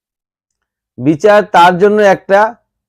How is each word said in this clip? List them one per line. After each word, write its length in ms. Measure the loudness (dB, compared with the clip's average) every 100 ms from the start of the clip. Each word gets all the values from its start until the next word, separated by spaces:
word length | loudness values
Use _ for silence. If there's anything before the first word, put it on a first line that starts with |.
| _ _ _ _ _ _ _ _ _ -8
বিচার 420 | -6 -2 0 0
তার 300 | 0 2 2 2
জন্য 240 | -2 0
একটা, 540 | -2 -4 -2 -2 -2 -6 _ _